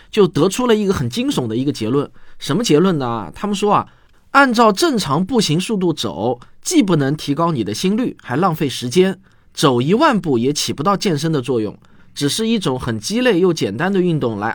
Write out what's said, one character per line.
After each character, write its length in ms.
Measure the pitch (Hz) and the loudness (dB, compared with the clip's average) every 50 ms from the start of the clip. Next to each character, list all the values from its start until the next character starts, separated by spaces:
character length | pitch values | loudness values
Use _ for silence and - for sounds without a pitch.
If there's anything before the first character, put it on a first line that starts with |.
| - - | -18 -4
就 180 | - 214 196 170 | 2 2 2 4
得 220 | - 147 156 196 | 4 2 0 0
出 160 | - - 247 | 0 0 2
了 100 | 247 220 | 2 2
一 80 | 214 208 | 2 2
个 80 | 185 190 | 0 -2
很 160 | - 131 117 | -2 -2 -4
惊 220 | - 233 247 285 | -4 -4 -4 -2
悚 160 | - - 127 | -2 -2 -2
的 100 | 110 110 | -2 -2
一 80 | 120 135 | -2 -2
个 80 | 147 - | -2 -2
结 160 | - 110 107 | -2 -2 -2
论。 220 | 127 143 139 - - - - - - - | 0 0 -2 -4 -8 -16 -20 -18 -16 -12
什 160 | - - 139 | -6 -4 -2
么 80 | 214 240 | -2 2
结 160 | - 151 147 | 2 4 4
论 200 | 180 190 175 143 | 4 4 2 0
呢？ 340 | 131 120 117 113 98 78 73 | -2 -4 -4 -6 -8 -10 -12
他 120 | - - | -8 -6
们 100 | 202 208 | -4 -4
说 160 | 190 208 208 196 | -2 0 2 2
啊， 160 | 135 107 - - _ _ _ _ _ _ _ - | 2 0 -2 -8 _ _ _ _ _ _ _ 2
按 200 | 277 285 262 233 | 4 4 4 4
照 180 | 226 240 220 | 4 4 4
正 280 | 202 208 339 339 269 214 | 4 4 2 2 2 0
常 260 | - 147 139 160 185 | -2 -2 -2 -2 -2
步 160 | 185 269 226 | 0 0 0
行 180 | - - 147 170 | 2 2 0 -2
速 200 | 185 - 226 180 | -2 -2 -2 -2
度 160 | 185 170 147 | 0 -2 -2
走， 440 | - - 104 73 78 101 123 131 - - - - - | -2 -4 -6 -6 -4 -2 -4 -4 -4 -8 -20 -20 -14
既 220 | - - 381 311 226 | -8 -2 2 2 2
不 140 | 190 175 | 4 2
能 200 | 147 139 131 147 | 2 2 0 -2
提 180 | 151 - - 143 | -4 -4 -4 -2
高 180 | 143 170 170 160 | -2 0 -2 0
你 120 | 123 104 | -2 -2
的 80 | 101 107 | -4 -4
心 240 | - - 185 208 | -2 -2 -2 0
率， 220 | 220 254 - - - | 0 -2 -4 -4 -8
还 160 | - - 123 | -8 -6 -2
浪 180 | 143 190 190 160 | 0 0 0 0
费 140 | - 160 131 | 0 -2 -4
时 220 | - - 127 127 | -4 -4 -6 -2
间， 280 | 120 180 185 190 185 - - _ _ _ _ _ - | 2 2 2 2 2 -6 -12 _ _ _ _ _ -6
走 260 | - - 143 127 120 | 0 2 2 4 2
一 140 | 127 147 196 | 2 2 2
万 260 | 240 320 311 247 196 | 2 4 2 2 2
步 160 | - 156 135 | 0 0 0
也 160 | 113 117 135 147 | 2 2 0 -2
起 220 | - - - 101 | -2 -4 -6 -4
不 80 | - 156 | -4 0
到 120 | 196 202 | 0 0
健 220 | 180 - 208 160 | 0 0 -2 -2
身 160 | 143 147 165 160 | 0 0 -2 -2
的 80 | 139 | -2
作 180 | 120 139 127 117 | -2 -2 -2 -2
用， 200 | 107 98 - - _ - - - - - - | -2 -4 -6 -10 _ -20 -20 -20 -20 -18 -8
只 160 | - 143 143 | -4 -4 -2
是 180 | - - 220 | -2 -2 0
一 120 | 220 233 220 | 0 0 0
种 200 | 185 156 127 123 | 0 -2 -4 -4
很 220 | - 127 113 110 | -4 -4 -6 -6
鸡 220 | - - 202 240 254 | -6 -4 -2 0 2
肋 180 | 254 202 165 | 2 2 4
又 140 | 190 185 165 | 4 2 2
简 200 | - 143 104 98 | 0 -2 -4 -2
单 160 | 120 160 190 | -2 -2 -2
的 120 | 202 190 180 | 0 0 0
运 180 | 180 165 147 | 2 0 0
动 180 | 131 120 110 98 | -2 -2 -4 -4
来 120 | 104 113 110 | -4 -6 -4